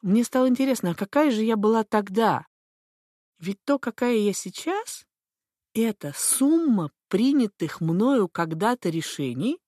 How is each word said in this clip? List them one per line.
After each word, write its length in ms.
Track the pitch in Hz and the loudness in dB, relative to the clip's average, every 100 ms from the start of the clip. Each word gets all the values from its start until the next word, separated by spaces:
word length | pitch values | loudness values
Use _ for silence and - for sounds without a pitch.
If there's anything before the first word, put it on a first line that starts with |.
Мне 220 | 190 208 | 2 2
стало 240 | 233 254 254 | 2 2 2
интересно, 420 | 247 269 247 180 | 2 0 0 -2
а 40 | |
какая 360 | 165 196 285 311 | -4 -2 2 2
же 120 | 220 | 2
я 140 | 220 220 | 0 2
была 280 | 208 226 | 2 2
тогда? 640 | 220 214 196 190 220 143 - _ _ _ _ _ _ _ _ _ | 2 0 0 0 2 2 -4 _ _ _ _ _ _ _ _ _
Ведь 200 | 165 196 | -10 -8
то, 140 | - 285 | -2 -2
какая 380 | 240 - 247 233 | -2 -2 0 2
я 160 | 208 | 0
сейчас, 760 | 185 185 - - 392 480 - _ _ _ _ _ _ _ | -2 -8 -10 -4 -4 -6 -14 _ _ _ _ _ _ _
это 380 | - 226 208 143 | -2 -2 -2 -10
сумма 760 | 139 - - 269 330 320 214 156 _ _ | -6 -2 2 2 2 2 0 0 _ _
принятых 720 | 190 254 285 220 _ 165 - | 0 2 2 0 _ -8 -4
мною 480 | 160 175 240 269 185 | -2 2 2 2 0
когда-то 600 | - 170 160 208 247 180 | -2 -4 -2 -2 0 -2
решений 720 | 165 156 - 139 123 208 339 | -4 -6 -6 -6 -4 -4 -6